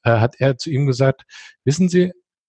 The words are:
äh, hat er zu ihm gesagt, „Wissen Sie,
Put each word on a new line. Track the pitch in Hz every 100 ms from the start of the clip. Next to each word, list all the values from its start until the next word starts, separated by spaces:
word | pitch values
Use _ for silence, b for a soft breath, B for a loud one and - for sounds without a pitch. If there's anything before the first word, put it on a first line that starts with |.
äh, | 120 113
hat | 117 -
er | 135 127
zu | -
ihm | 135 143
gesagt, | 123 135 135 - B B B
„Wissen | - 151 185
Sie, | 180 180 - _ _